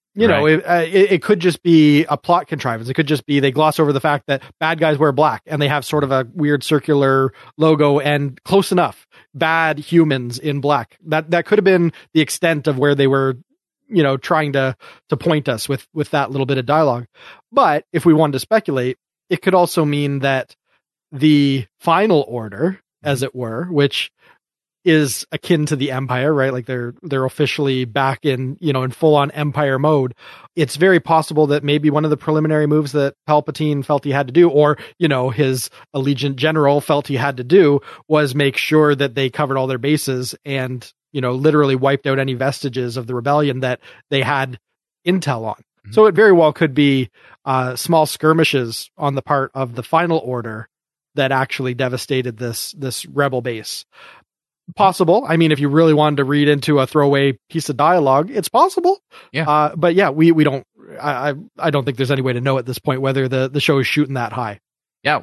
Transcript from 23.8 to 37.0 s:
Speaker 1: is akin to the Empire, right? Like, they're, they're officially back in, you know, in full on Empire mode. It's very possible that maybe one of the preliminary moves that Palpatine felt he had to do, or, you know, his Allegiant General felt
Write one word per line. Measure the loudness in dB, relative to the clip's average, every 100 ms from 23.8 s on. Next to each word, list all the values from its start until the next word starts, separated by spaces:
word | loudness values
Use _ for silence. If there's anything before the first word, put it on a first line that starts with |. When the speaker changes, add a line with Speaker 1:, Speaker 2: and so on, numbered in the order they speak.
| 0 0 -10 _ _ _ _ _ _ _ 2
Speaker 1:
is | 2 2 -4 -10
akin | -8 -2 0 0
to | -2
the | -4
Empire, | -6 -4 -2 0
right? | 0 0
Like, | -4 -6
they're, | -8 -8 -12
they're | -6 -4 -2
officially | -2 -4 -2 -2 -2
back | -2 -2 -2 -2 -4
in, | -4 -6 -6
you | -4
know, | -2
in | -4
full | 0 2 2
on | 0
Empire | -2 -4 -2 -2 0
mode. | 2 0 -2 -8 -20 -20 -10 -4
It's | -4 2
very | 4 4
possible | 2 0 2 0 2
that | 0
maybe | 0 0 2
one | 0 0
of |
the | -2
preliminary | -2 -2 0 0 2
moves | 0 0
that | -2 -2 -4 0
Palpatine | 0 0 -4 -2 -2
felt | -2 -2 0
he |
had | -2 0
to |
do, | 4 4
or, | 4 2 0 -6 -4
you | -2
know, | 0 -2
his | -2 -2 -2 -8 -16 _
Allegiant | -4 -2 -2 -4 -2
General | 0 2 2 2
felt | 0 -2